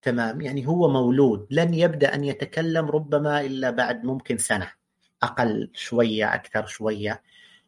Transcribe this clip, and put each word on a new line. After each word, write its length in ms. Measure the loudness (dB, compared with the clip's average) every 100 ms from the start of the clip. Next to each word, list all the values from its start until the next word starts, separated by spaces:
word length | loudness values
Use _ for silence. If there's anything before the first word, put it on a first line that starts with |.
تمام؟ 380 | -2 -2 -2 -4
يعني 260 | -6 -6 -2
هو 220 | 2 4
مولود، 580 | 4 4 6 4 4 0
لن 240 | 0 2
يبدأ 400 | 4 2 4 2
أن 100 | 2
يتكلم 640 | -4 -4 -6 -4 -2 0 0
ربما 520 | -2 0 0 2 0
إلا 300 | -2 -2 -2
بعد 340 | 0 -2 -2
ممكن 340 | -4 -6 -4 -4
سنة، 340 | 0 -2 -4 -14 _ _ _ _
أقل 480 | -4 0 0 0 -4
شوية، 600 | -10 -4 2 2 2 0
أكثر 320 | -2 -4 -6 -6
شوية. 560 | -6 -4 -2 -4 -6 _ -20 -20 _